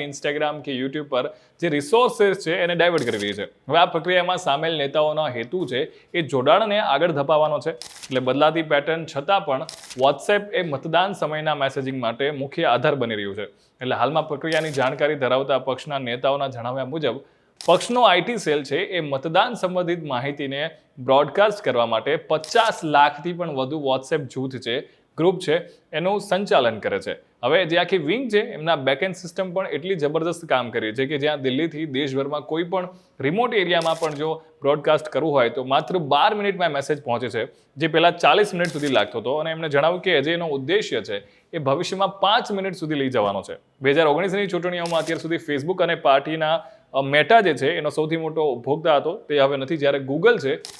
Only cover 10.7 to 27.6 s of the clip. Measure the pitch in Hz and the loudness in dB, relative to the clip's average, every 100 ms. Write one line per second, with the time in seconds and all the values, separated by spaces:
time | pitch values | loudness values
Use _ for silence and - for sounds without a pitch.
10.7 | 135 165 160 190 190 156 156 156 147 135 | -4 -2 0 0 -2 -4 -4 -2 0 -2
11.7 | 139 131 131 117 - 139 147 139 - 160 | -2 -6 -4 -4 -2 -2 -2 -6 -2 2
12.7 | 123 151 147 117 107 101 98 98 - _ | 2 2 0 -2 -4 -6 -8 -10 -12 _
13.7 | - 127 110 127 160 151 143 160 156 160 | -10 -4 0 0 0 -2 -4 -2 -2 -2
14.7 | 135 131 143 147 151 123 131 139 135 131 | 0 -2 0 -2 0 0 0 2 0 0
15.7 | 127 - 139 127 120 139 143 135 120 117 | -6 -4 -6 -4 -2 0 0 -2 -6 -8
16.7 | 135 127 160 143 123 - _ _ - - | -6 -6 -4 -2 -4 -8 _ _ -4 2
17.7 | 180 - 240 226 180 180 233 165 147 135 | 2 2 4 6 6 2 -2 -2 -2 -2
18.7 | 147 202 185 151 135 165 165 240 226 185 | -4 -2 -4 -4 -4 0 2 2 0 -4
19.7 | 180 170 175 151 127 139 143 139 135 160 | -2 -2 -2 -4 -4 -4 -6 -6 -4 -6
20.7 | - _ - 127 135 147 - 208 - - | -8 _ -8 2 4 4 4 2 2 0
21.7 | 123 117 113 135 160 - 156 - 226 220 | 2 2 0 0 -2 0 -4 0 2 2
22.7 | 220 160 143 143 147 165 175 170 139 131 | 0 2 4 4 2 -8 -6 -6 -4 -4
23.7 | 156 139 131 - 160 131 - 135 131 120 | -4 -2 -2 0 -4 -4 -6 -6 -6 -6
24.7 | 120 - _ _ - 170 180 - 170 - | -6 -6 _ _ 0 2 2 0 -2 -2
25.7 | - _ 156 175 208 202 185 202 185 120 | -18 _ -4 -2 -2 0 -2 2 4 4
26.7 | 110 98 98 98 85 _ _ 123 170 | 0 -2 -4 -4 -10 _ _ 0 2